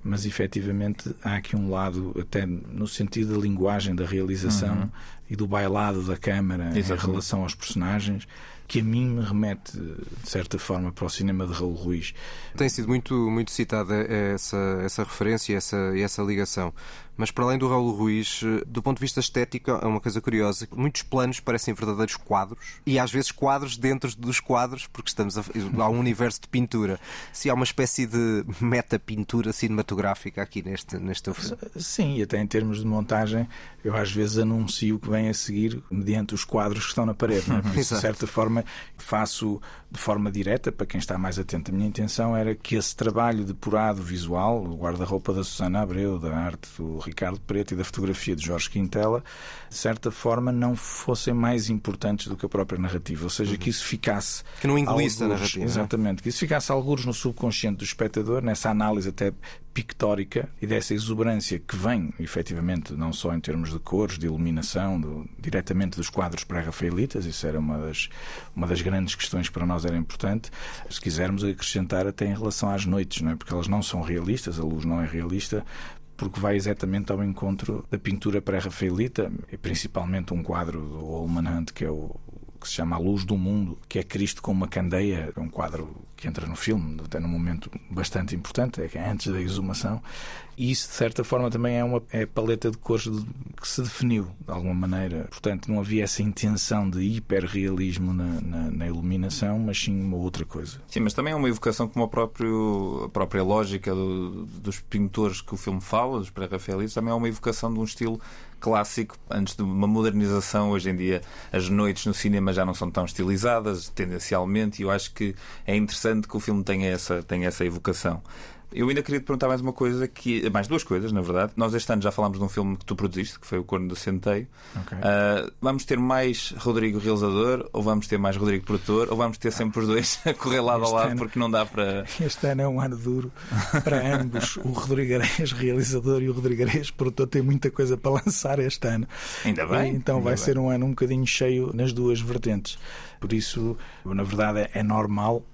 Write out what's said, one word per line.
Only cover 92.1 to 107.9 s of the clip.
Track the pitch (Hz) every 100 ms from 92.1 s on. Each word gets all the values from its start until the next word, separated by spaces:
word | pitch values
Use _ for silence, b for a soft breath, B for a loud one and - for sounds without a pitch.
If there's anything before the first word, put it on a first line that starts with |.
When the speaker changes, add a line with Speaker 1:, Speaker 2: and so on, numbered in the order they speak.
Speaker 1:
é | 113
a | 107
paleta | - 110 113 117
de | 110
cores | - 113
de, | 113 107 110 131 - -
que | -
se | -
definiu, | 120 - 123 113 92 90
de | -
alguma | 82 90
maneira. | 90 92 92 95 85 -
Portanto, | - - 95 -
não | 107
havia | 98 110
essa | 101 -
intenção | 104 98 107 104 - 107 98
de | 90
hiperrealismo | 95 113 110 98 90 101 95 95 92 90 92
na, | 90 87 85
na, | 80 82 80
na | 80 85
iluminação, | 85 87 92 95 - 101 107
mas | 110 98
sim | - 98
uma | 95 90
outra | 90 90 82
coisa. | - 78 131 -
Speaker 2:
Sim, | -
mas | 110
também | - 147
é | 156
uma | 131
evocação | 110 - 107 113
como | 120 113
o |
próprio, | - 113 - 113 110 107 101 98 67 -
a |
própria | - 95 101
lógica | 92 104 104 98 95
do, | 95 95 92 90 92 90
dos | - 101 95
pintores | - 104 101 104 107 95
que | -
o | 98
filme | - 95
fala, | 90 107 123 131
dos | 95
pré-rafaelitas, | - 95 95 - 98 107 110
também | 113
é | 117
uma | 117
evocação | 110 - 113 117
de | 110
um |
estilo | 110